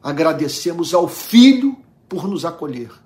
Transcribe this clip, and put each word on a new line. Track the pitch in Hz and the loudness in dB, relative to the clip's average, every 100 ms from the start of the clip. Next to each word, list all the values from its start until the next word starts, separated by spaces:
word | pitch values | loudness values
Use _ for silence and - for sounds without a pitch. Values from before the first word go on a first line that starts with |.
Agradecemos | 139 143 160 151 147 - 175 170 170 | -8 -2 -2 0 -6 -6 -8 -6 -2
ao | 180 175 | 0 -2
Filho | - - 226 254 254 277 - _ _ _ | -6 2 6 8 6 0 -6 _ _ _
por | 185 190 | -8 -6
nos | 180 165 | -6 -8
acolher | 165 147 127 117 - | -8 -12 -10 -14 -18